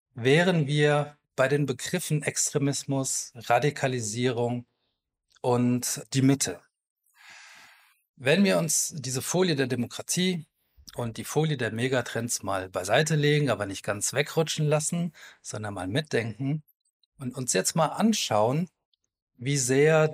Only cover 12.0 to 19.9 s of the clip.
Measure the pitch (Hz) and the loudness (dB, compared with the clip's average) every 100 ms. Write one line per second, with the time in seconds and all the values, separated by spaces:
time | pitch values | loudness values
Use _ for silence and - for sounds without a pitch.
12 | - 117 117 - 98 95 95 95 92 120 | -2 -4 -4 -6 -4 -4 -4 -6 2 2
13 | 156 151 147 147 143 104 101 95 - 104 | 2 2 2 2 0 -2 -4 -6 -6 -4
14 | - 123 147 - 160 - 151 151 151 170 | -2 -2 0 -2 -2 -2 0 0 0 -4
15 | 170 - - - - 107 104 98 92 120 | -6 -10 -20 -18 -12 -8 -8 -6 -4 -4
16 | 151 123 113 104 135 151 - _ _ _ | -2 -2 -2 -4 -4 -4 -8 _ _ _
17 | _ - 127 131 127 185 190 165 151 139 | _ -12 -10 -6 -2 -2 0 0 0 2
18 | 208 214 - 107 110 147 180 _ _ _ | 0 0 2 2 4 2 -2 _ _ _
19 | _ _ _ _ 123 143 120 135 151 | _ _ _ _ -4 -2 2 4 6